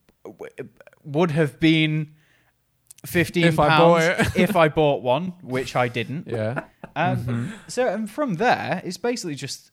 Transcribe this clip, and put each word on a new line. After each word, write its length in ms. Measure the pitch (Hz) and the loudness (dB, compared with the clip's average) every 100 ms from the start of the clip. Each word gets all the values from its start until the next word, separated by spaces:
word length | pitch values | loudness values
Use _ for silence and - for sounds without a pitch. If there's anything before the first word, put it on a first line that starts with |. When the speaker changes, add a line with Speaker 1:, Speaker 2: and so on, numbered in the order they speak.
| _ _ | _ _
Speaker 1:
w-, 260 | - - - - - _ - _ | -20 -18 -16 -14 -18 _ -20 _
would 260 | 160 143 180 | -6 -2 0
have 280 | 151 147 - | 2 -2 2
been 540 | 160 160 156 156 151 _ _ _ _ _ _ _ _ - - | 2 4 2 0 -6 _ _ _ _ _ _ _ _ -20 -4
fifteen 380 | 175 165 180 170 | -2 0 2 2
Speaker 2:
If 140 | 160 | 4
I 180 | 151 156 | 4 6
bought 240 | 170 170 165 180 | 6 6 2 2
Speaker 1:
pounds 180 | 185 185 | 0 2
Speaker 2:
it. 40 | |
<laughs> 100 | 180 | 2
Speaker 1:
if 60 | 185 | 4
I 120 | 160 | 4
bought 340 | 156 151 127 | 4 2 2
one, 300 | 123 131 185 - | 0 0 -2 -10
which 320 | 120 127 127 135 | -6 -6 -2 -2
I 120 | 123 | -2
didn't. 360 | 120 113 139 - | -2 -6 -8 -8
Speaker 2:
Yeah. 360 | 117 107 127 - _ - 147 | -6 -4 -6 -10 _ -12 -4
Speaker 1:
Um, 220 | 170 120 | -2 -2
Speaker 2:
Mm-hmm. 280 | 120 117 127 226 - | -4 -6 -6 -12 -10
Speaker 1:
so, 200 | - 247 | -4 -2
and 220 | 196 214 | -4 -8
from 260 | - 285 165 | -6 -4 -2
there, 440 | 240 175 120 165 | 0 0 -2 -6
it's 140 | 170 185 | -8 -6
basically 380 | 240 247 175 139 | -6 -6 -8 -10
just, 340 | 135 - _ | -10 -12 _